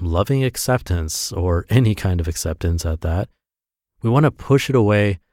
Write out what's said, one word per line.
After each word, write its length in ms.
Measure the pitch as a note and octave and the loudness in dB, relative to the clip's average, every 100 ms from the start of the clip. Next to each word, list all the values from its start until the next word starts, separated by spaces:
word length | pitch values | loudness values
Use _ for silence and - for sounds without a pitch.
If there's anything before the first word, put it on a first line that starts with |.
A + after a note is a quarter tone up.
loving 440 | E2+ E2+ G#2 C3+ | -2 0 0 0
acceptance 880 | C3 - - B2+ - F2 D#2 - - | 0 -2 -2 -2 0 -2 -2 -6 -8
or 340 | - F2+ E2+ - | -2 0 0 2
any 280 | A#2+ A#2 G#2+ | 2 2 0
kind 240 | G2 F2+ | -2 -2
of 80 | E2+ | -2
acceptance 580 | - E2 E2 F2 E2+ E2+ | -4 -6 -4 -2 -2 -2
at 140 | D#2+ | -4
that. 280 | E2+ F2 A2+ _ _ _ _ _ _ _ | -2 -2 -4 _ _ _ _ _ _ _
We 100 | A2+ | 0
want 140 | B2+ | 2
to 60 | D3+ | 2
push 400 | - - C#3 - | 0 0 2 2
it 60 | C3 | 2
away 420 | G#2 G#2 G#2 F#2+ _ | 4 4 2 -2 _